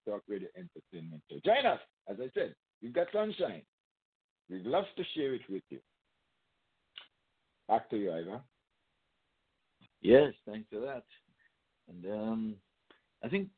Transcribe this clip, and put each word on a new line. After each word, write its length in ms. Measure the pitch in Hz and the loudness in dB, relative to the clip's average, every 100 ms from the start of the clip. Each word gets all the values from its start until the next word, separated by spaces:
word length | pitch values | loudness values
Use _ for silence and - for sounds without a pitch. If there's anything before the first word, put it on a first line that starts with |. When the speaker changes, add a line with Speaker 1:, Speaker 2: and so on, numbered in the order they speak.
| - | -6
Speaker 1:
Talk 140 | 104 - | -6 -6
Radio 200 | 101 92 90 | -8 -8 -12
Entertainment 680 | 180 - - - 165 156 - | -16 -16 -16 -14 -12 -14 -14
Show. 80 | - | -4
Join 220 | 185 254 254 | 2 4 4
us. 140 | 131 - _ - | 0 -4 _ -12
As 80 | 101 | -8
I 100 | 131 | -6
said, 200 | 202 135 - _ _ | -4 -4 -6 _ _
we've 100 | 117 | -4
got 160 | 127 170 | -2 0
sunshine. 500 | 208 214 202 160 85 - _ _ _ _ _ _ _ _ | 0 -2 -2 -4 -4 -14 _ _ _ _ _ _ _ _
We'd 160 | 92 95 | -8 0
love 180 | 165 196 - | 0 0 -6
to 80 | 180 | -6
share 200 | 156 139 | -2 -2
it 80 | 127 117 | -2 -4
with 140 | 95 - | -8 -8
you. 80 | 67 - _ _ _ _ _ _ _ _ _ _ - - _ _ _ _ _ - | -16 -18 _ _ _ _ _ _ _ _ _ _ -20 -20 _ _ _ _ _ 0
Back 200 | 110 - | 0 2
to 60 | 113 | -2
you, 160 | 98 | -2
Ivan. 280 | 82 85 120 135 _ _ _ _ _ _ _ _ _ _ _ _ _ - _ | -2 -6 -10 -14 _ _ _ _ _ _ _ _ _ _ _ _ _ -20 _
Speaker 2:
Yes, 300 | 92 127 147 - - | 10 10 10 2 -10
thanks 200 | 107 107 | -12 -8
for 100 | 107 | -8
that. 240 | 131 131 - - _ _ _ _ _ _ - | -6 -8 -14 -20 _ _ _ _ _ _ -20
And, 160 | 90 92 | -12 -6
um, 420 | 107 110 113 110 101 _ _ _ - _ _ | -4 -2 -2 -4 -8 _ _ _ -20 _ _
I 40 | 117 | -2
think 200 | 190 196 | -2 -2